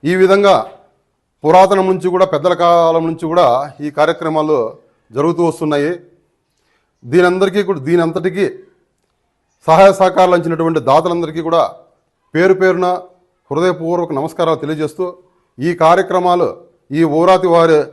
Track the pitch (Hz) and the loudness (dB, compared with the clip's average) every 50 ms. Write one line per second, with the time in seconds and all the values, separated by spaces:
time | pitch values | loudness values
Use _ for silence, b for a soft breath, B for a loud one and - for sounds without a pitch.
0 | - 147 180 185 185 185 190 202 202 202 185 131 110 - - - _ _ _ _ | -2 -2 0 2 4 4 4 4 4 4 2 2 0 -4 -14 -20 _ _ _ _
1 | _ _ _ _ _ _ _ _ - 151 165 185 190 185 202 196 190 190 190 185 | _ _ _ _ _ _ _ _ -2 2 4 4 4 4 2 0 0 0 -2 -2
2 | 147 180 175 180 185 185 - 147 143 180 175 175 175 170 175 170 170 165 165 165 | -2 -4 0 0 0 0 0 -2 0 -2 -2 0 2 2 2 2 2 2 0 0
3 | 165 165 165 165 175 160 165 180 175 131 117 127 143 147 - _ 147 147 143 147 | -2 -4 -6 -6 -6 -2 0 2 2 2 2 0 -2 -6 -12 _ -12 -10 -2 -2
4 | 147 165 170 165 170 160 160 156 151 151 156 135 113 113 - - _ _ _ _ | 0 0 0 -4 -4 -4 -2 -2 -2 0 0 -2 -2 -4 -8 -14 _ _ _ _
5 | _ _ 107 123 143 165 170 151 175 170 156 - 165 151 151 143 143 156 180 175 | _ _ -6 -4 -2 -2 0 0 -2 -2 -2 -4 -4 -4 -2 -2 -2 -4 -4 -8
6 | - _ _ _ _ _ _ _ _ _ _ _ _ _ _ _ _ _ _ _ | -12 _ _ _ _ _ _ _ _ _ _ _ _ _ _ _ _ _ _ _
7 | _ 120 127 175 180 180 180 185 190 196 175 208 202 175 196 156 131 143 170 175 | _ -2 0 2 2 2 2 0 -2 -2 -2 -4 -4 -2 -4 -6 -4 -2 0 0
8 | 165 160 165 190 170 185 175 190 196 135 - - - _ _ _ _ _ _ _ | 0 0 -4 -4 -6 -6 -4 -2 -4 -4 -4 -10 -20 _ _ _ _ _ _ _
9 | _ _ _ _ _ _ _ _ _ _ _ _ _ - 160 165 196 196 190 185 | _ _ _ _ _ _ _ _ _ _ _ _ _ 0 4 6 6 6 6 4
10 | 190 185 - - 185 180 180 175 165 165 165 156 165 165 165 156 120 123 135 151 | 0 0 2 2 2 4 2 0 0 -2 -4 -2 -2 -2 -2 -2 0 2 2 2
11 | 156 185 170 170 170 156 156 165 160 165 165 165 131 98 - - - _ _ _ | 2 0 -4 -4 -6 -8 -8 -8 -6 -2 0 0 0 -2 -4 -12 -20 _ _ _
12 | _ _ _ _ _ _ _ 156 175 190 190 185 185 185 185 175 185 180 180 180 | _ _ _ _ _ _ _ 0 2 2 2 2 2 0 0 0 -2 -2 -4 -4
13 | - - _ _ _ _ _ _ _ _ 139 143 170 185 180 156 165 165 175 175 | -8 -14 _ _ _ _ _ _ _ _ -6 -2 -2 -2 -2 -4 -6 -6 -4 -4
14 | 175 156 156 135 143 160 - - 175 160 160 135 - 143 156 151 156 147 151 - | -4 -4 -4 -6 -6 -6 -4 -4 -2 -2 -2 -2 -4 -8 -6 -6 -6 -8 -6 -6
15 | 185 180 180 - _ _ _ _ _ _ _ - 131 165 175 170 160 160 170 185 | -8 -8 -8 -14 _ _ _ _ _ _ _ -6 -6 -6 -2 2 2 4 4 2
16 | 185 185 180 185 180 180 180 175 160 101 - - - _ _ _ _ _ 131 151 | 2 0 -2 -2 0 0 0 0 0 -2 -4 -8 -18 _ _ _ _ _ -2 -2
17 | 165 160 143 156 170 185 185 180 185 185 170 170 165 165 160 151 139 117 | -2 0 0 0 2 4 2 2 2 2 2 4 4 4 2 2 0 -2